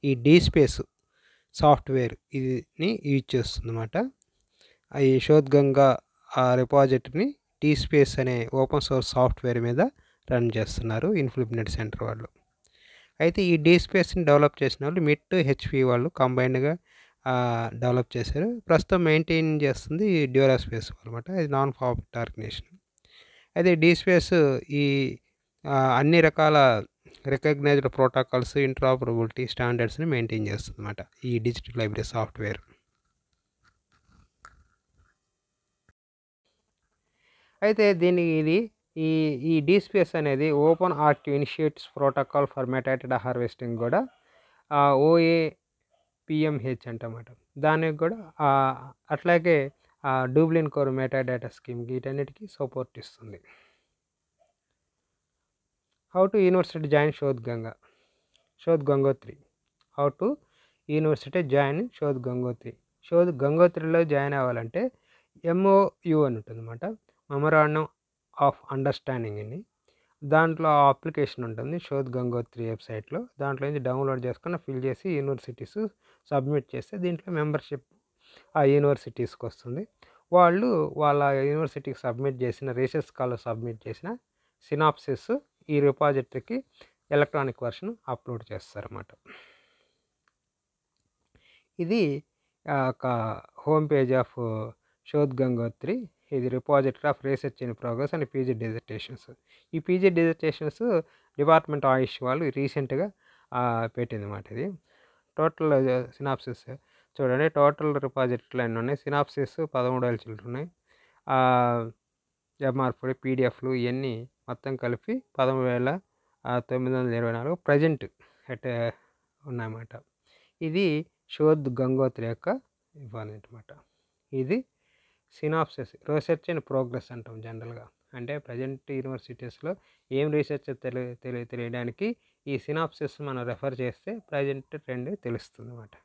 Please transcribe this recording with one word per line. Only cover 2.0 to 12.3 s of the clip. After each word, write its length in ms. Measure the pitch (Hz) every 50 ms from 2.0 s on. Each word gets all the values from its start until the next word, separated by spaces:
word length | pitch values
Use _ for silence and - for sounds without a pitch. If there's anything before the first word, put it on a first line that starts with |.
| 123 113 - _ _ _ -
ఇదిని 680 | 135 131 127 127 123 - _ _ - 156 196 226 - -
యూజ్ 320 | 147 139 135 123 - -
చేస్తుందన్నమాట. 720 | 127 113 - - - - 117 113 113 113 110 - 175 233 269 _ _ _ _ _ _ _ _ _ _ _ _ _ _ _ _ - 139
ఈ 200 | 139 131 131 131
శోధ్ 360 | - - 151 156 143 135 143
గంగా, 420 | 143 143 139 135 139 139 135 123 - _ _ _ _ _ - -
ఆ, 180 | - 127 127 127
రిపోజిటరీని 800 | 127 127 - - 143 139 131 131 123 _ - 123 156 220 277 285 _ _ _ _ _ -
DSpace 560 | 151 151 131 - - - 147 139 - - -
అనే 280 | 131 127 123 120 113 117 -
ఓపెన్ 260 | 131 131 - - 147
సోర్స్ 280 | - - 139 131 120 -
సాఫ్ట్‌వేర్ 520 | - 131 127 127 - - - 123 120 117
మీద 260 | 117 120 120 135 196 269 _ _ _ _ _ _ _ -
రన్ 180 | 135 120 120 117 110
చేస్తున్నారు 580 | 113 107 - - - 117 113 110 113 127 185 214
ఇన్ఫ్లిబ్ 380 | 175 139 123 - 131 123 110
నెట్ 160 | 113 113 110 -
సెంటర్ 340 | - - 113 107 - -
వాళ్ళు. 260 | 113 113 110 110 113 -